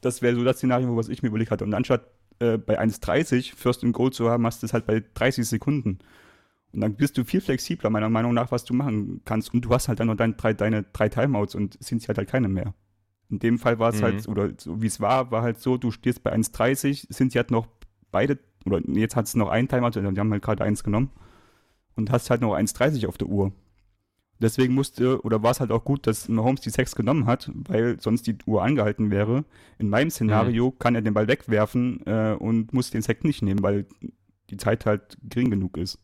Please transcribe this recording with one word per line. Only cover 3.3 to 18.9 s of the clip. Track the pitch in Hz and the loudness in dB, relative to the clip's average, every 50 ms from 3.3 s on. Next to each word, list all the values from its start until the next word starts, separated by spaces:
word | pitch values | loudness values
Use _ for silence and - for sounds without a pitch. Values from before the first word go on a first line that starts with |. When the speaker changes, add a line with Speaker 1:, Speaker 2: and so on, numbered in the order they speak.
| - 123 127 - - | 0 0 0 -2 -12
Speaker 1:
First | - - 123 120 - - | -4 -2 -2 -2 0 0
and | 120 117 | -2 0
Goal | - 120 131 127 | 2 0 0 0
zu | - 117 117 | 0 0 0
haben, | 117 120 117 | 2 2 0
hast | 113 117 - - | 0 -2 -4 -8
du | |
es | 113 - | -2 -2
halt | 117 110 | -2 0
bei | - 110 110 107 _ _ | 0 0 0 -2 _ _
dreißig | - 117 127 135 - 117 - | -2 0 0 0 0 -2 -2
Sekunden. | - 110 - - 147 147 117 107 95 92 - _ - - - - _ _ _ _ _ _ _ _ - | -2 -2 0 0 -2 0 0 -2 -4 -6 -10 _ -20 -20 -20 -20 _ _ _ _ _ _ _ _ -6
Und | - 104 | -2 -2
dann | 110 104 | -2 0
bist | - 143 143 - - | 0 0 0 0 -2
du | 123 | -4
viel | - - 185 | 0 -2 -2
flexibler, | - - 139 127 - - 170 - - 107 | 0 0 -2 -2 -2 -6 -8 -2 -2 0
meiner | 110 107 107 110 | 0 2 0 2
Meinung | 113 110 113 120 120 | 0 2 2 2 2
nach, | 117 120 120 - | 0 0 0 -2
was | 123 - | -4 -4
du | - 123 | -2 -2
machen | 123 139 139 110 107 104 - 90 - _ | -2 0 0 -2 -2 -2 -4 -8 -10 _
kannst. | - 113 110 110 - - | -4 -4 -4 -4 0 -2
Und | 120 123 | -2 2
du | 113 | 2
hast | 117 131 - - | 2 2 2 0
halt | 120 104 | -2 0
dann | 113 | 0
noch | 117 113 | 0 2
dein, | 101 117 113 107 | 2 0 0 0
drei, | - - 113 110 | 0 0 0 0
deine | - 104 107 110 107 98 | 2 2 0 0 0 -2
drei | _ _ - 107 107 | _ _ 0 0 0
Timeouts | - 123 117 143 135 104 101 98 - | 2 0 0 2 2 0 -2 -2 -2
und | - 104 95 - - - | -4 -4 -4 -4 -10 -10
Cincy | - - 117 - | -6 -6 -6 -2
hat | - 120 113 | -2 -4 -4
halt | 107 - | -4 -2
keine | - 135 127 98 | -2 0 0 0
mehr. | 98 92 - 101 95 _ _ _ _ _ _ _ _ _ _ _ | 0 -2 -4 -4 -8 _ _ _ _ _ _ _ _ _ _ _
In | - 98 | -8 -2
dem | - 117 117 117 | 2 2 2 2
Fall | - 123 120 110 | 2 0 2 4
war | 117 117 | 2 0
es | 110 107 | 2 2
Speaker 2:
Mhm. | 110 | 0
Speaker 1:
halt, | 117 98 101 107 - | 0 0 -2 -4 -4
oder | 107 101 101 98 - | -2 -2 -2 -2 -2
so | - - 73 85 110 | -8 -12 -10 -6 -2
wie | 110 | -2
es | 110 - - | -4 -2 -2
war, | 107 104 123 135 131 123 123 | 0 2 2 2 0 0 -2
war | 110 117 | -2 0
halt | 120 113 - | -2 -2 -2
so, | - 131 127 | 0 -2 0
du | 127 - 120 | 0 0 -4
stehst | - - - 123 123 - _ | -4 -2 -2 -2 -2 -2 _
bei | - | -2
eins | - 113 113 - - | 0 0 0 -2 0
dreißig, | - 113 120 139 139 - 143 143 143 - - - | 0 0 0 0 0 0 -2 -2 -2 -6 -14 -2
Cincy | - 127 131 - 120 | 0 0 2 2 0
hat | 120 - | 0 2
noch | 120 113 110 - _ _ - - _ _ _ _ - | 0 -2 -2 -2 _ _ -20 -20 _ _ _ _ 0
beide, | 98 104 139 139 131 _ _ _ _ - | 0 2 2 0 -2 _ _ _ _ -4
oder | 95 98 87 - | -2 0 0 0
nee, | - | 0